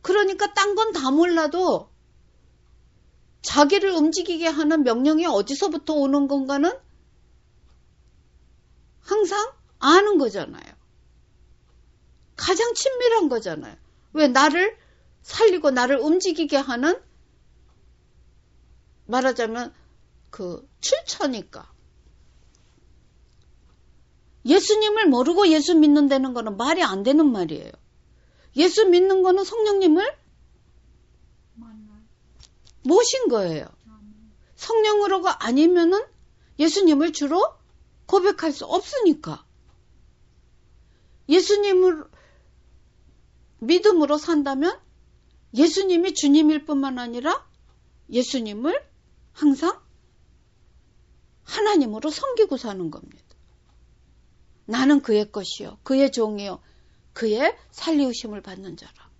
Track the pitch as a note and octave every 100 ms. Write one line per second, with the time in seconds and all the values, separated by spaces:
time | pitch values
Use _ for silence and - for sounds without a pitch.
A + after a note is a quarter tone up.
0 | - F#4+ G4 G4 G4+ G4+ G4 G4+ A4 E4+
1 | C4 C#4+ F4 E4 D4+ E4 F#4 F#3+ - _
2 | _ _ _ _ _ _ _ _ _ _
3 | _ _ _ _ - C4+ D4 G4+ G4 F4
4 | D4+ F4+ F4+ E4+ E4 D4 D4+ D#4+ B3+ A#3
5 | C4+ D#4 E4+ A3+ G3+ C#4 G4 E4 - D#4
6 | C#4 C#4+ C#4 C#4 C4+ C#4 D#4+ C5 _ _
7 | _ _ _ _ _ _ _ _ _ _
8 | _ _ _ _ _ _ _ _ _ _
9 | - G#4 F#4+ G4 A4+ - _ _ C4 E4+
10 | G#4 G4 C4 F#3+ D3+ - - - _ _
11 | _ _ _ _ _ _ _ _ _ _
12 | _ _ _ - - F#4 A#4 A#4 - B4+
13 | A#4+ A4+ D#4+ A#3 G3+ D#3 B2 - _ _
14 | _ D4+ D4 B3 D4 D#4+ G4 A4+ _ _
15 | _ _ - - A4 F4+ D4+ B3+ B3 C#4
16 | C#4+ F4 F#4 D#4 D4+ C#4 C4+ A#3+ C#4+ A#4
17 | _ _ _ _ _ _ _ _ _ _
18 | _ _ _ _ _ _ _ _ _ _
19 | _ A#3+ C4 A#3+ A3+ A3+ A#3+ _ _ _
20 | _ _ _ - F#3 E3+ C#4 _ - D5+
21 | - - D4 A#3+ F3+ - - _ _ _
22 | _ _ _ _ _ _ _ _ _ _
23 | _ _ _ _ _ _ _ _ _ _
24 | _ _ _ _ - F4 - G#4+ G#4+ G#4+
25 | G4+ B3 B3+ F4 G4+ D#4 D4 E4+ D4+ D4
26 | C#4+ C4+ C4 A#3+ A3 G3 A#3+ A#3 D4 F#3+
27 | G3+ D4 D4+ A3 E3+ D#3 - - _ _
28 | _ _ _ _ _ - F4 G4 G#4+ F4
29 | F#4+ F#4+ F#4 F#4 F#4+ A#4 G#4+ G4+ F#4 D#4
30 | A4 - _ _ _ _ _ _ _ _
31 | _ _ _ _ _ A#3 A3+ G#3+ G#3+ G#3+
32 | A3 _ _ _ - _ - - B3+ F4+
33 | A#4 C5 A#4 A#3 F#3 D#3 - _ - A3
34 | - - - _ _ _ - A4+ G#4+ G#4
35 | G4+ F#4+ F4+ - A3 B3+ E4 F4+ E4+ G4
36 | B4+ _ _ _ _ _ D#4 E4 F#4+ C#4+
37 | E4 D4+ C#4+ E4+ C#5 - _ _ _ _
38 | _ G4 F4+ - E4 C#4 - E4 G4 C#5+
39 | G#4 - - D3+ _ _ _ _ _ _
40 | _ _ _ _ _ _ _ _ _ _
41 | _ _ - D#4+ F#4 G4+ G4+ F#4 F#4 D#4+
42 | - _ _ _ _ _ _ _ _ _
43 | _ _ _ _ _ _ A3+ F4 G#4+ F4+
44 | C#4+ D4 D4+ D#4+ C#4 C4+ D#4+ C5+ _ _
45 | _ _ _ _ _ A3 D#4+ E4 G4 F4
46 | F#4 - D4 C#4+ D4+ D4+ D4+ C#4+ C4+ B3+
47 | A#3+ A#3+ C#4 C5 - _ _ _ _ _
48 | _ A#3 B3 C4+ A3 G#3 C4 B4+ - _
49 | _ _ _ - D4+ C4+ E4+ - _ _
50 | _ _ _ _ _ _ _ _ _ _
51 | _ _ _ _ - - G#4+ G4+ B3+ G#3+
52 | D4+ D4+ C5+ A#4+ G#4 C4 A#3 G3 F3 D3
53 | - - _ _ _ _ _ _ _ _
54 | _ _ _ _ _ _ - A3+ C4 C#4+
55 | C4 G#3 G#3 - F#3 - G3+ - - C4+
56 | C#4 A#3 A3 G#3 G3+ F3+ _ _ _ _
57 | _ - A3+ G#3 D4+ A#4+ _ - - D#4
58 | C4+ A#3 A3+ G#3 F#3+ F#3+ F#3+ D#3+ - _
59 | - _